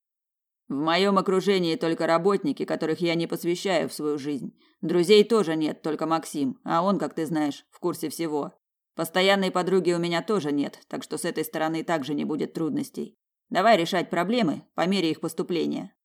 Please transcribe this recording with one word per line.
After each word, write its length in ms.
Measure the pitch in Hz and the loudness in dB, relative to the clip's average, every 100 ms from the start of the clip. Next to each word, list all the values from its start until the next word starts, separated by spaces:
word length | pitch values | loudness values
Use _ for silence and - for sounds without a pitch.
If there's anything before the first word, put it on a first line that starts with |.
| _ _ _ _ _ _ - | _ _ _ _ _ _ -8
В 60 | |
моем 420 | 135 156 170 196 196 | -4 0 2 4 2
окружении 600 | 185 190 175 196 170 160 | 2 2 2 2 2 0
только 300 | 165 165 160 | 0 0 2
работники, 600 | 165 175 196 147 - 151 | 2 2 2 0 -4 -4
которых 340 | 156 156 160 | -4 -2 -2
я 140 | 170 | 0
не 120 | 165 165 | 0 -2
посвящаю 640 | 170 170 175 202 170 156 | -4 -4 -2 0 0 0
в 60 | |
свою 240 | - 151 147 | -4 -4 -4
жизнь. 360 | 139 143 - - _ _ | -4 -6 -8 -14 _ _
Друзей 420 | 160 175 170 208 | 0 2 8 8
тоже 320 | 208 226 160 160 | 8 4 2 0
нет, 240 | 151 - | -2 -4
только 260 | 165 151 160 | -6 -4 -2
Максим, 540 | 165 160 160 135 - | -2 -4 -4 -4 -4
а 180 | - 165 | -2 0
он, 160 | 185 190 | 2 0
как 160 | 151 | -2
ты 100 | - | -4
знаешь, 400 | 156 160 147 139 - | -4 -2 -2 -4 -14
в 100 | - | -8
курсе 300 | 175 165 156 | -6 -4 -6
всего. 420 | - 165 151 139 - _ _ _ - | -6 -4 -4 -6 -10 _ _ _ -8
Постоянной 540 | 165 185 190 196 185 | -2 2 4 4 2
подруги 400 | 180 170 190 175 | 0 2 2 4
у 60 | 170 | 2
меня 240 | 170 170 | 0 -2
тоже 280 | 170 214 147 | 0 0 0
нет, 300 | 143 139 - _ | -2 -2 -6 _
так 160 | - | -12
что 140 | - 156 | -8 -6
с 60 | |
этой 200 | 175 160 | -4 -4
стороны 400 | 156 160 156 160 | -4 -2 -2 -2
также 300 | 156 165 135 | -2 -2 -2
не 100 | 147 | -4
будет 280 | - 156 151 | -2 -4 -4
трудностей. 640 | - 160 - - - 147 - _ _ _ | -4 -2 -2 -6 -8 -10 -12 _ _ _
Давай 280 | 160 202 208 | 2 6 4
решать 340 | 165 151 151 | 4 -2 -2
проблемы 540 | 180 175 240 190 - - | -2 0 2 2 0 -6
по 140 | - 170 | -4 0
мере 240 | 196 165 | 0 0
их 80 | 151 | -2
поступления. 720 | 165 - 170 170 147 147 175 - | -4 -6 -4 -2 -2 -4 -10 -16